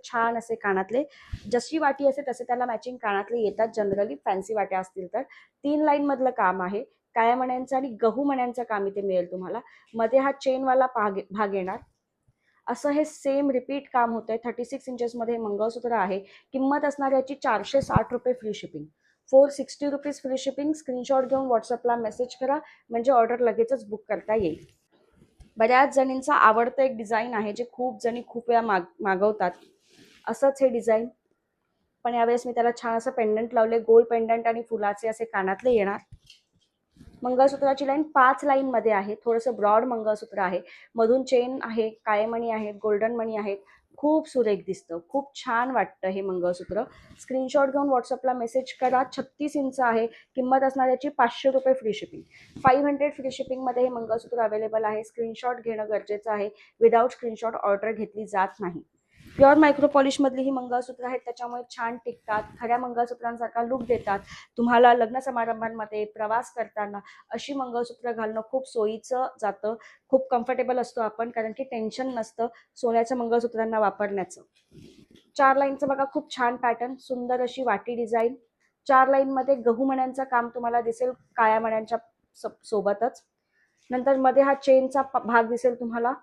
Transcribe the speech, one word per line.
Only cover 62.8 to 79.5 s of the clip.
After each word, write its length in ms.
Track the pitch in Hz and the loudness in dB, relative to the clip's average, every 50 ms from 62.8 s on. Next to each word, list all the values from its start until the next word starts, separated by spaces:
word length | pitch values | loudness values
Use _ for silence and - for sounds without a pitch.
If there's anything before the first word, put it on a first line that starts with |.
| 254 247 240 233 240 240 240 233 233 233 233 226 240 220 - 233 233 | -2 -2 -2 -2 -2 -2 -4 -6 -8 -8 -8 -6 -8 -6 -4 -4 -2
लुक 180 | 233 262 262 233 | -2 -2 -4 -2
देतात. 360 | 233 240 220 - 208 196 202 - - - - - _ _ - | 0 -2 -2 0 -2 -4 -4 -6 -10 -20 -20 -20 _ _ -2
तुम्हाला 360 | 233 240 247 233 247 240 240 | 2 4 6 8 8 8 8
लग्न 260 | 247 233 214 247 262 | 6 4 0 -2 -4
समारंभांमध्ये, 840 | 262 269 254 233 226 226 226 220 226 220 226 226 214 214 214 214 214 | -6 -4 -4 -4 -2 -4 -4 -4 -6 -8 -8 -8 -10 -8 -6 -6 -6
प्रवास 480 | 208 - 214 214 208 220 240 247 - - | -6 -6 -6 -4 -2 -2 -2 -2 -4 -8
करताना 460 | 240 220 208 - 214 208 202 202 202 - - - - - - | -10 -10 -8 -6 -6 -6 -6 -8 -10 -14 -16 -20 -20 -14 -10
अशी 240 | - 233 - - 285 | -10 -10 -8 -8 -6
मंगळसूत्र 580 | 277 262 247 233 240 240 240 240 - - 240 | -6 -6 -4 -4 -4 -4 -6 -8 -8 -8 -6
घालणं 300 | 226 226 220 214 220 220 220 - | -6 -4 -4 -6 -4 -6 -6 -4
खूप 180 | - 262 262 - | -4 -6 -6 -4
सोयीचं 600 | - 233 208 214 220 214 - - 254 247 262 - - - | -2 -2 -2 -2 -2 -4 -6 -4 -4 -2 -2 -4 -6 -6
जातं, 340 | - 202 196 - - 214 233 226 - - - _ _ _ | -6 -6 -4 -4 -6 -6 -6 -8 -10 -20 -20 _ _ _
खूप 220 | - 269 262 - | 2 2 4 2
कम्फर्टेबल 500 | 262 240 233 262 254 240 254 233 247 254 | 0 0 0 0 -2 -2 0 0 0 -2
असतो 220 | 240 247 - 240 | -2 -2 -2 -4
आपण, 280 | 226 214 214 - 233 240 | -4 -2 -2 -4 -6 -6
कारण 220 | 233 233 220 220 | -4 -6 -6 -6
की 120 | 214 - 269 | -6 -8 -10
टेन्शन 500 | 262 262 226 220 220 214 - 262 262 254 | -8 -6 -6 -6 -6 -6 -6 -6 -6 -6
नसतं 340 | 233 220 - - - 226 240 - - - _ _ | -6 -8 -8 -6 -4 -4 -4 -6 -10 -20 _ _
सोन्याच्या 420 | - - 233 226 226 226 226 262 247 | -4 -2 2 2 2 2 2 0 -2
मंगळसूत्रांना 600 | 233 233 226 240 233 233 233 220 220 226 226 220 | 0 0 2 2 0 0 -2 -2 -2 0 0 2
वापरण्याचं. 640 | 214 196 196 - 208 202 196 196 180 - - - - _ _ _ _ _ - - - - - - - _ _ _ _ _ - | 2 2 2 0 -2 -2 -2 -4 -4 -6 -8 -16 -20 _ _ _ _ _ -20 -20 -20 -20 -20 -20 -20 _ _ _ _ _ 0
चार 220 | - 277 269 269 269 | 4 4 6 6 4
लाईनचं 300 | 277 277 277 269 294 262 | 2 0 0 -2 -2 -2
बघा, 180 | 269 262 277 269 - | -2 -2 -2 -2 -4
खूप 220 | 302 - - - | -6 -6 -6 -4
छान 200 | 262 247 240 247 | -2 0 0 0
पॅटर्न, 400 | 247 247 240 233 233 240 254 269 | 0 0 0 0 -2 -4 -8 -8
सुंदर 460 | 262 - - 262 247 247 247 247 247 | -10 -10 -8 -8 -6 -4 -2 -2 -2
अशी 220 | 254 240 240 262 262 | -2 -4 -4 -4 -2
वाटी 320 | 240 208 202 - - 240 | -2 -2 -2 -2 -6 -6
डिझाईन. 400 | 233 240 208 226 226 226 240 269 - _ _ _ _ _ _ _ _ _ - | -6 -4 -2 0 0 0 -2 -2 -6 _ _ _ _ _ _ _ _ _ 4
चार 200 | 269 262 262 262 | 6 6 6 6
लाईनमध्ये 480 | 277 269 269 269 269 262 254 269 | 6 4 2 2 0 -2 0 0